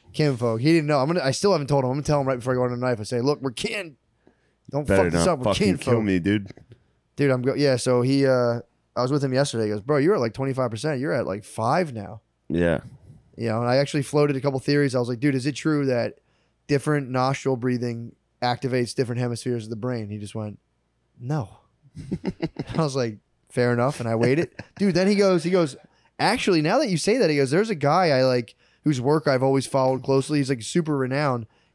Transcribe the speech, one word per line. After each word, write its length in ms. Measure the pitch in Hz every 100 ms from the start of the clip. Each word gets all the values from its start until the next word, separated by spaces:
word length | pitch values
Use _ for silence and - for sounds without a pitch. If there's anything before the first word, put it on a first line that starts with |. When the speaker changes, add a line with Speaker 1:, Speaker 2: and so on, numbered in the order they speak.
| _
Speaker 1:
kinfolk. 480 | - 151 120 120 113
He 100 | 143
didn't 140 | 165 147
know. 140 | 147
I'm 80 | 139
gonna, 120 | 170
I 100 | 135
still 200 | - 202
haven't 140 | 165 135
told 180 | 139
him. 60 | 127
I'm 60 | 143
gonna 80 | 147
tell 160 | 147
him 40 | 135
right 100 | 127
before 160 | 123
I 20 | 127
go 60 |
on 60 | 123
the 80 | 120
knife. 220 | 127 110
I 20 |
say, 180 | 107 123
"Look, 220 | 131 131
we're 80 | 131
kin. 460 | 117 233 214 170 139 _ _ _ _ _ _ -
Don't 180 | 139 139
Speaker 2:
Better 140 | 95
Speaker 1:
fuck 80 | 90
this 140 | 85 85
Speaker 2:
not 60 |
Speaker 1:
up. 40 | 147
We're 40 | 117
Speaker 2:
fucking 140 | 95 101
Speaker 1:
kinfolk." 180 | 92
Speaker 2:
kill 160 | - 120
me, 180 | 107 92
dude. 320 | 90 104 98 - - - _ _ _ -
Speaker 1:
Dude, 140 | 143
I'm 120 | 127
go-, 100 | 123
yeah, 220 | 127 143 127
so 240 | 131 123
he, 260 | 127 139 135
uh, 340 | 127 120 117 - _ _ -
I 60 |
was 100 | 127
with 100 | 147
him 120 | 139
yesterday. 300 | 127 143 117
He 60 | 107
goes, 120 | 104
"Bro, 160 | 110 147
you're 160 | 156
at, 60 | 208
like, 120 | 120
twenty-five 380 | 127 135 131 127
percent. 280 | 107 147 135
You're 120 | 147
at, 140 | 147 78
like, 180 | 101
five 480 | - - 113 160 160
now." 300 | 113 92 107 _ _ -
Speaker 2:
Yeah. 280 | 82 85 76 - - - - _ -
Speaker 1:
You 100 | 113
know, 120 | 110
and 100 | 120
I 60 | 131
actually 260 | 143 151
floated 320 | 131 147 147
a 60 | 135
couple 180 | 139 131
theories. 340 | - 143 143
I 40 | 123
was 100 | 120
like, 120 | 120
"Dude, 140 | 147 131
is 100 | 131
it 80 |
true 320 | 127 156 147 135
that 320 | 120 113 - _ _ _ _ -
different 420 | 143 151 147 127
nostril 460 | 127 131 135 135 127
breathing 560 | 123 123 120 117 117 - _ -
activates 500 | 123 117 127 127 120
different 260 | - 120 123
hemispheres 440 | 123 117 127 120
of 60 | 107
the 60 | 113
brain?" 320 | 123 120 104
He 100 | 104
just 160 | 104
went, 240 | 110 107 104 _ _ _ _ _ -
"No." 280 | 123 156 104 - _ _ _ -
<laughs> 40 | - - - - 160 - - 156
I 60 |
was 140 | 156 135
like, 220 | 117 104 _ _ _
"Fair 240 | - 120
enough." 280 | 120 127 -
And 80 | 113
I 60 |
waited. 360 | 113 120 147 165 -
Speaker 2:
<laughs> 140 | - -
Speaker 1:
Dude, 160 | 196
then 140 | 170 190
he 60 |
goes, 300 | 202 196 180
he 60 | 170
goes, 260 | 185 156 143 - _ _ -
"Actually, 440 | 160 247 - 165
now 160 | 151 247
that 100 | 269
you 80 | 170
say 220 | - 254
that," 120 | 180
he 60 | 147
goes, 140 | 135
"there's 200 | 160 220
a 40 |
guy 360 | 165 143 170 175
I 140 | 131
like, 300 | 131 127 117 - _ _
whose 160 | 156 131
work 260 | 123 156 147
I've 140 | 131
always 240 | 135 135 123
followed 360 | 135 131 131
closely. 360 | 127 135 135 151
He's, 100 | 131
like, 140 | 131
super 340 | 104 175 156 143
renowned. 500 | 127 135 147 120 113 _ _